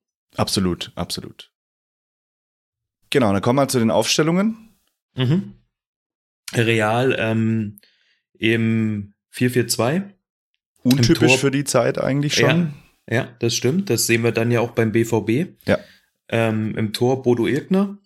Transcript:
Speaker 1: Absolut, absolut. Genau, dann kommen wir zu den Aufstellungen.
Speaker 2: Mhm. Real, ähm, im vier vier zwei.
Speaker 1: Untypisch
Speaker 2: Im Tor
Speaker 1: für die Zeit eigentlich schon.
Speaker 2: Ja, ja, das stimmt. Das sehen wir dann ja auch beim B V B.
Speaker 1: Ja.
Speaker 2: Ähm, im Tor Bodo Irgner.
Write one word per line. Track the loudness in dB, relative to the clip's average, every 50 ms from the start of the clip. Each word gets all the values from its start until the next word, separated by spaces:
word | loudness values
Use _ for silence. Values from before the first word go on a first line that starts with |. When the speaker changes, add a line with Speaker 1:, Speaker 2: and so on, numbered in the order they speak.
| _ _ _ _ _ _ _
Speaker 1:
Absolut, | -4 -4 -2 0 0 0 0 -2 -4 -6 -10 -10
absolut. | -10 -10 -8 -10 -12 -12 -14 -18 -20 -20 _ _ _ _ _ _ _ _ _ _ _ _ _ _ _ _ _ _ _ _ _ _ _ _ _ _ _ _ _ _ _ _ _
Genau, | 0 2 2 2 2
dann | 2
kommen | 2 2 2 2
wir | 2 2
zu | 2 2
den | 2 4
Aufstellungen. | 4 2 2 2 0 0 2 2 2 2 0 0 -2 -6 -12 -20 _ _ _ _ _ _ _ _ _
Speaker 2:
Mhm. | -2 0 0 2 0 -2 -4 -10 -20 _ _ _ _ _ _ _ _ _ _ _ _ _ _ _ _ _ -6 -4
Real, | 0 0 2 2 0 0 0 0 0 0 0 0 -2
ähm, | -2 -2 0 0 0 0 0 -2 -4 -6 -8 -14 _ _ _ _ _ _ _ _ _ _ _ _
im | -2 0 0 0 0 0 0 0 -2 -2 -4 -6 -8 -12 _ _ _ _
vier | -6 -2 -2 0
vier | 0 -2 -2
zwei. | -2 -2 -2 0 0 0 -2 -4 -8 -12 _ _ _ _ _ _ _ _ _ _ _ _ _ 0
Speaker 1:
Untypisch | 2 2 4 4 4 4 4 4
Speaker 2:
Im | 4
Tor | 4 2
Speaker 1:
für | 2 0
die | 0 -2 -2
Zeit | 0 0 0 0 0 0 -2
eigentlich | -2 -2 -2 -2 -2 -2 0
schon. | 2 2 2 2 2 0 -2 -4 -10 -18 _ _ _ _ -4
Speaker 2:
Ja, | -4
ja, | -2 -2 -4 -6 -4
das | -2 -2 -2
stimmt. | 0 0 0 0 0 -2 -2
Das | -2 -2 0
sehen | 0 0 0 0
wir | 0 0
dann | 0 0 0
ja | 0 0
auch | 0 -2 0
beim | 0 0 2 2
B | 0 0
V | 2 0 0 0
B. | 0 0 -2 -2 -4 -8 _ _
Speaker 1:
Ja. | -2 -2 -2 -2 -8 -20 _ _ _ _ _ _ -4
Speaker 2:
Ähm, | -2 0 0 0 0 -2 -4 -4 -4
im | -4 -4 -4 -2
Tor | -2 0 0 0 0 0
Bodo | 0 2 2 2
Irgner. | 0 -2 -2 -2 0 0 0 0 0 -4 -10 _